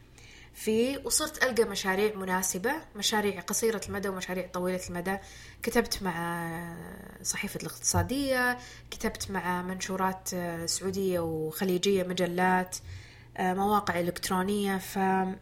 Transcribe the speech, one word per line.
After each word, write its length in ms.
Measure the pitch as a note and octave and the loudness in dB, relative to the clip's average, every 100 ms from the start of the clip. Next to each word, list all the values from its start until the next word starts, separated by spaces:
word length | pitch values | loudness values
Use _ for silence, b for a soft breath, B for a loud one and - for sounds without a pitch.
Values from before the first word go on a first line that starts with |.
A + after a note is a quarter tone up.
| B B B B B | B B B B B
فيه، 480 | - A3 A3 B3+ C#4 | -4 2 4 4 0
وصرت 400 | A#3+ - D4+ - | 0 0 0 0
ألقى 200 | B3+ A3+ | 2 4
مشاريع 520 | G#3 G3 G3 F#3+ G#3+ G3+ | 2 2 0 2 2 0
مناسبة، 560 | F#3+ F#3 F#3+ F#3 A3+ D#4+ - G#3 | 0 0 0 0 -2 -2 -6 -2
مشاريع 440 | G3 G#3+ G3+ F3+ | 0 2 2 -2
قصيرة 400 | - G3+ A3+ A3 - | -4 0 2 0 -4
المدى 200 | G3 G2+ | -4 -4
ومشاريع 380 | F#2 F3+ F#3 F3+ | -4 -4 -4 -4
طويلة 340 | F3+ F3+ F#3 F3+ | -2 -2 -2 -4
المدى. 280 | F3 F#3 G3 B B B B | -4 -2 -4 B B B B
كتبت 400 | - A#3 G#3 - | 0 2 2 -2
مع 720 | F#3+ E3+ E3+ E3+ E3 E3+ E3+ E3+ E3+ - - - | -2 -2 -2 -2 -4 -4 -6 -10 -12 -12 -14 -8
صحيفة 380 | - - G2+ - | -4 -2 -4 -4
الاقتصادية، 960 | D#3+ - - - G3 C4+ C4+ B3+ B3 B3 B B - | -8 -2 2 4 2 2 2 4 4 0 B B -14
كتبت 400 | - G#3+ - - | -4 -4 -4 -4
مع 320 | F#3+ F3 F3+ | -2 0 0
منشورات، 720 | F3+ F#3 - F#3 F#3+ F#3 - | -2 -4 -2 0 0 0 -4
آه، 320 | F#3 F3 E3+ E3+ | -4 -2 -2 -2
سعودية 540 | - F#3+ F#3+ F#3+ F3 | -2 -2 0 2 2
وخليجية، 840 | E3 D#3+ D#3 - F#3+ F3+ G3 F#3+ | 0 -2 -2 0 2 4 4 4
مجلات، 720 | F3+ F3+ F3 F3 F#3 F#3 F3+ - B B B B B - | 2 0 0 4 4 4 2 -6 B B B B B 0
آه، 180 | F#3 | 0
مواقع 460 | F#3 G3+ G#3 G3+ F3 | 4 4 4 2 0
إلكترونية. 800 | F3 F3 - F#3 F#3+ G#3 G3 F#3+ | 0 -2 0 0 2 2 2 0
ف، 200 | - G3 | -2 2
آه، 380 | F#3+ F#3+ F#3 F#3+ | 4 4 2 -4